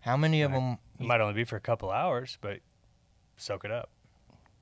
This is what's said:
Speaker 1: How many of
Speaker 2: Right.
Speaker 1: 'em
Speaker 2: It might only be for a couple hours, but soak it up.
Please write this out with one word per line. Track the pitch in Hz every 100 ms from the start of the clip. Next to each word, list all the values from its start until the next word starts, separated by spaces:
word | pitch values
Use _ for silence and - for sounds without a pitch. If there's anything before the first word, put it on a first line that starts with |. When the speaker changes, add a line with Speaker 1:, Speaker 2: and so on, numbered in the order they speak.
Speaker 1:
How | 120 131
many | 156 156
of | 147
Speaker 2:
Right. | 131
Speaker 1:
'em | 127 120 - -
Speaker 2:
It | 117
might | 120
only | 107
be | 104
for | 117 107
a |
couple | - 117 98
hours, | 104 175 123 131 -
but | 104 98 - _ _ _ _ _ _ -
soak | - 98
it | 104
up. | 117 - _ _ _ _ - - _